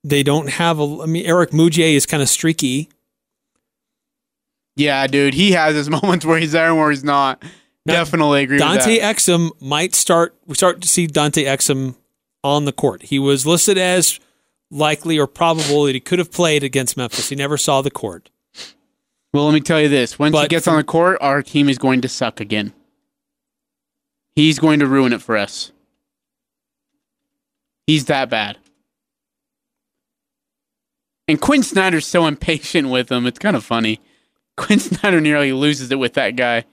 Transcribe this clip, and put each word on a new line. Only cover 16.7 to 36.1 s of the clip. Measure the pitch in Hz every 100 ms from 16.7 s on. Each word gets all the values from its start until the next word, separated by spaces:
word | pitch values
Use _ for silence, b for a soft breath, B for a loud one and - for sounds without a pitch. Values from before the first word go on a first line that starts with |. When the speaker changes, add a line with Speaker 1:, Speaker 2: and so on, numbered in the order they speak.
| 135 123 -
Speaker 1:
Memphis. | 123 - -
He | 139
never | 139 147
saw | - 135
the | 139
court. | - 107 82 _ _ _ B B B _ _ _ _ _
Speaker 2:
Well, | 143 151
let |
me | 151
tell | 147 160
you | 151
this. | 139 120 -
Once | 147 156
he |
Speaker 1:
But | 147
Speaker 2:
gets | 160 170
Speaker 1:
from |
Speaker 2:
on | 156
the |
court, | 151 165 175 185
our | 139 139
team | 135 147 143
is | 127
going | 135 131
to | 123
suck | - 120 -
again. | 104 107 101 _ _ _ _ _ _ _ _ _ _ _ _ _ _ _ _ -
He's | 156 143
going | 160 151
to | 143
ruin | 135 127
it | 117
for | - 110
us. | 101 - - _ _ _ _ _ _ _ _ _ _ _ _ _ _ _ _ _ _ _ _ _ -
He's | 156 123
that | 139 123
bad. | 117 104 - _ _ _ _ _ _ _ _ _ _ _ _ _ _ _ _ _ _ _ _ _ _ _ _ _ _ -
And | 151
Quinn | - 285
Snyder's | 233 196 190 165 -
so | 180 165
impatient | 147 - 156 - 175 135
with | 127 123
him. | 123 123
It's | -
kinda | 208 131
funny. | - 117 110 110 _ _ _ _ _ -
Quinn | - 208
Snyder | - 170 208 175
nearly | 151 147 143
loses | 131 147 147 127
it | 135
with | 123